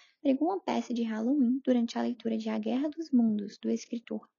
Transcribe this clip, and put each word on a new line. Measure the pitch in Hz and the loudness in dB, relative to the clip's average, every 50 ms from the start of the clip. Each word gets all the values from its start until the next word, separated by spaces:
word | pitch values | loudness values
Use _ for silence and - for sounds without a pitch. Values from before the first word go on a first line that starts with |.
| - _ _ _ | -20 _ _ _
pregou | - 277 262 269 302 339 | 0 2 2 2 2 0
uma | 392 359 | -2 -2
peça | - - 233 233 233 - 240 | -2 -2 -2 -2 -2 -2 -2
de | 240 | -2
Halloween | 233 226 220 214 226 240 285 302 247 233 254 277 - | -2 -2 -2 -2 0 0 2 4 4 2 2 2 2
durante | - 254 240 233 233 - 233 | 2 2 2 2 0 -2 -2
a | 233 | -2
leitura | 233 240 - - 226 226 220 | -2 -2 -4 -4 -4 -2 -2
de | 220 220 | -2 -2
A | 214 220 | -4 -2
Guerra | 214 220 226 262 285 311 | -2 -2 -2 0 -2 -2
dos | 294 320 330 311 | -4 -6 -4 0
Mundos, | 269 240 233 220 214 208 202 208 - - | 2 4 4 4 2 0 -4 -6 -8 -6
do | - 220 | -4 -2
escritor | 233 226 - - - 233 - - 220 214 - _ _ | -2 -2 -4 -6 -10 -8 -8 -8 -10 -10 -10 _ _